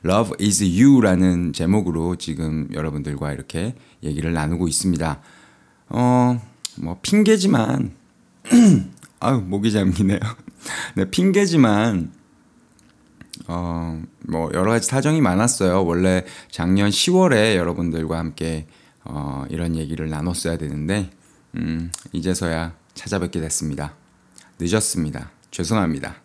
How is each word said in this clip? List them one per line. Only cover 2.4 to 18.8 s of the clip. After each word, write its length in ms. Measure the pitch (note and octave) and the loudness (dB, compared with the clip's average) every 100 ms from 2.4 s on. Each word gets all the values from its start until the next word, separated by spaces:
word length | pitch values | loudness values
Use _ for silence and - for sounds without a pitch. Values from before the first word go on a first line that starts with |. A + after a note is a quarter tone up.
| D#2+ D#2 D2+ | -4 -4 -6
여러분들과 600 | D2+ D#2 D2 C#2+ C#2 D2 | -6 -6 -6 -8 -6 -6
이렇게 420 | C#2 C2 E2 G#2 A#2+ _ _ | -8 -8 -6 -6 -8 _ _
얘기를 300 | D2+ D2+ D#2+ | -8 -4 -2
나누고 340 | E2 D2+ E2+ F2 | -2 -2 -2 -2
있습니다. 520 | D2+ F#2+ E2 D#2+ C#2+ - - - _ _ _ _ | 0 0 0 -2 -6 -12 -20 -20 _ _ _ _
어, 520 | A#2+ B2 B2 B2 A#2+ - _ - - | -2 2 4 2 0 -8 _ -18 -10
뭐, 220 | D#2+ F2+ | -10 -8
핑계지만, 960 | - G#3 G#3+ A3 F#3+ B2 A2+ C3+ A#2 - _ _ _ _ | 0 4 6 6 4 4 2 0 -2 -8 _ _ _ _
<clears throat> 760 | - A#3+ A3 C3+ - - - _ | 4 8 8 6 2 -12 -20 _
아유, 200 | - C3 | 0 0
목이 320 | F2+ G2 A2 | 0 0 2
잠기네요. 460 | G#2+ F#2+ F2 F#2+ G2+ A2 - - - | 2 2 2 2 2 -2 -8 -20 -16
<laughs> 340 | - - - - | -12 -10 -6 -4
네, 80 | F#2+ | -2
핑계지만, 1000 | - F#3 F#3+ G3 E3 A#2+ G#2 A#2 F#2+ D#2 - _ _ _ _ _ _ _ _ _ _ - - - | 2 2 4 2 4 4 4 2 0 -4 -12 _ _ _ _ _ _ _ _ _ _ -20 -18 -8
어, 560 | F2 F2 E2+ E2 D#2+ - _ - | -6 -4 -6 -6 -8 -12 _ -8
뭐, 220 | D#2+ D#2+ | -4 -4
여러 200 | F2 F#2+ | -2 0
가지 140 | A#2 - | 0 0
사정이 340 | C3 C3+ D#3+ | 0 0 2
많았어요. 640 | A#2+ F#2 A#2 - F#2 F#2 | 2 2 0 2 2 2
원래 420 | F2 E2+ F#2 F#2 F#2 - - | 0 2 2 2 -2 -18 -14
작년 400 | - F2 F#2+ G#2 | -4 0 2 2
시월에 680 | G2+ - F#3 F#3 A#2 A2 F#2+ | 0 2 4 4 4 4 2
여러분들과 600 | E2+ E2 E2+ E2 D#2+ E2 | 0 -2 -4 -4 -4 -4
함께, 480 | E2 D2+ D#2+ D#2+ D#2 _ | -6 -6 -6 -6 -10 _